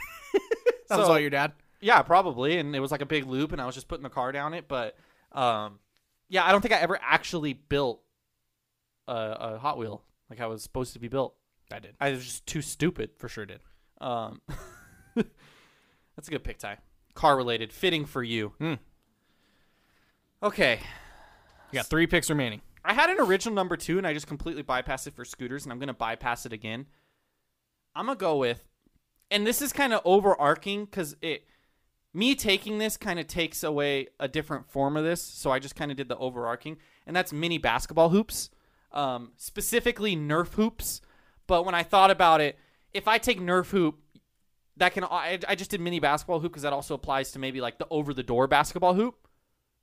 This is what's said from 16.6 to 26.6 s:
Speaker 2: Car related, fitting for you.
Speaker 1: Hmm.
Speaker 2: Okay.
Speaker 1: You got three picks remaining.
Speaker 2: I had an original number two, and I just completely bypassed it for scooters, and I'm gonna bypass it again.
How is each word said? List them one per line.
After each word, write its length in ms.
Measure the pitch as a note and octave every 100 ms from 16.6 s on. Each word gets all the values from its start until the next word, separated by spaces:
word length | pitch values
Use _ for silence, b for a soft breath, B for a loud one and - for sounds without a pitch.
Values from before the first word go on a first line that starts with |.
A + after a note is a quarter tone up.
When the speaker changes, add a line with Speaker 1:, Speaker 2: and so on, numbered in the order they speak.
| G#2 G2+ _ _ _
Speaker 2:
Car 220 | - D#3+ C3+
related, 360 | A#2+ A2+ A2
fitting 320 | - F#3 E3 D3
for 160 | C#3
you. 300 | A#2 A2+ G#2 -
Speaker 1:
Hmm. 160 | D#3 E3 - _ _ _ _ _ _ _ _ _ _ _ _ _ _ _
Speaker 2:
Okay. 380 | G#3 G3+ D3 A2+ B B B B B B B B B
Speaker 1:
You 80 | C3+
got 80 | -
three 200 | D#3 E3
picks 220 | F3 -
remaining. 300 | D3 B2 G#2+ - -
Speaker 2:
I 100 | E3+
had 160 | A3+ E4
an 100 | F#4
original 340 | A3+ F#3+ A3+
number 220 | G3+ F#3 E3+
two, 220 | - F3+
and 80 | F#3
I 60 |
just 140 | D3+ -
completely 360 | D3 E3+ D#3+
bypassed 440 | C#3+ B2+ B2 C3 D3
it 80 |
for 100 | -
scooters, 400 | A#2+ - B2 C#3
and 80 | C3+
I'm 60 | B2
gonna 160 | C#3
bypass 500 | B2 A2+ A2+ B2+ A#2+ B2
it 60 |
again. 340 | A2